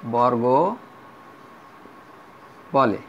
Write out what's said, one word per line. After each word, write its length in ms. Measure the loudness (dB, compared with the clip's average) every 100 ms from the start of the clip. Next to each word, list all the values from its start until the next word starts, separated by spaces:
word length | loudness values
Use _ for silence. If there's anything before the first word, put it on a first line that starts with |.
| -4
বর্গ 300 | 0 0 0 0 2 0 -4 -16 -20 -20 -20 -20 -20 -20 -20 -20 -20 -20 -20 -20 -20 -20 -20 -20 -20 -4
বলে। 260 | 0 0 0